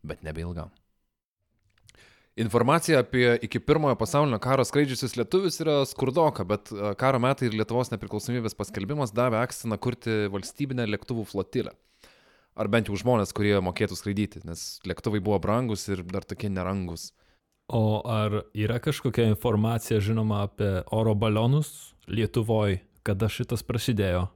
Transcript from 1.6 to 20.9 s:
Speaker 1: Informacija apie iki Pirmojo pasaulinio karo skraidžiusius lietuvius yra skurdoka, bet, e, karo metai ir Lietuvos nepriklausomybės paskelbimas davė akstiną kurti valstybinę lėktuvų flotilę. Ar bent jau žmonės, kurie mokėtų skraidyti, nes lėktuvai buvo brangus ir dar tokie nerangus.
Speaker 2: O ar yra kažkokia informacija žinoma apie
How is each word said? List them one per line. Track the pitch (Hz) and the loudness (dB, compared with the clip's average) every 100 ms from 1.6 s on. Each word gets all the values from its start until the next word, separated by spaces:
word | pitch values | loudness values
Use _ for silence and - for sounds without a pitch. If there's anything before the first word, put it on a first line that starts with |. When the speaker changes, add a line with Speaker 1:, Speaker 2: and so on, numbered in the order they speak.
| _ _ - _ - _ _ - | _ _ -20 _ -20 _ _ -6
Speaker 1:
Informacija | 113 117 117 160 - 143 | 0 4 4 4 6 4
apie | 120 127 123 120 | 4 4 4 4
iki | 110 113 | 0 -4
Pirmojo | - 160 147 117 | 2 2 4 2
pasaulinio | 110 143 147 110 | 2 2 2 2
karo | 127 135 | 2 2
skraidžiusius | 123 147 147 123 127 123 | 2 2 2 0 -4 -2
lietuvius | 117 185 190 - | 0 2 0 -2
yra | 160 147 135 | 0 2 0
skurdoka, | - 135 143 156 - 92 | 0 0 4 2 2 -2
bet, | 104 - | -4 -4
e, | 104 104 | -4 -4
karo | 98 131 131 | 0 2 2
metai | 127 139 123 | 2 2 -2
ir | 107 | -2
Lietuvos | 107 117 123 | -2 -2 -2
nepriklausomybės | 110 104 107 - 123 113 | -6 -6 -8 -4 -4 -4
paskelbimas | - 101 107 98 147 123 | -6 -8 -6 -6 -4 -2
davė | 107 123 110 | 0 0 2
akstiną | 123 - 117 104 | -2 -4 -4 -2
kurti | 127 120 117 110 104 | -2 -4 -2 0 0
valstybinę | 98 - - 139 127 110 | -4 -8 -8 -4 -2 -2
lėktuvų | 104 - 117 104 | -4 -4 -6 -4
flotilę. | 98 92 127 - - _ _ - _ _ _ _ | -4 -2 -4 -4 -10 _ _ -20 _ _ _ _
Ar | - 107 | -6 0
bent | 117 104 | 2 0
jau | |
žmonės, | 101 123 120 98 | -2 2 2 2
kurie | - 104 101 | 0 2 2
mokėtų | 90 87 107 87 | 0 -2 -4 -2
skraidyti, | 104 101 101 - - | -4 -2 -2 -4 -12
nes | 82 - - 90 | -12 -12 -12 -8
lėktuvai | 87 117 104 | -6 -2 -2
buvo | 98 101 | 2 0
brangus | 92 113 127 101 - | 2 0 0 -4 -4
ir | 95 87 | -6 -4
dar | 95 | -8
tokie | - 101 104 | -8 -8 -4
nerangus. | 95 90 98 90 82 - _ _ _ _ _ - | -2 -2 -2 -4 -8 -12 _ _ _ _ _ -4
Speaker 2:
O | 113 110 107 - | 0 2 0 0
ar | 110 107 104 - | 0 0 -2 -4
yra | 107 104 120 | -2 -2 0
kažkokia | 160 143 131 110 113 | -2 -2 0 2 2
informacija | 104 127 104 110 113 - 110 | 2 2 2 2 0 0 0
žinoma | 101 113 110 104 101 | 2 0 0 0 -2
apie | - 101 92 - | -2 0 0 -2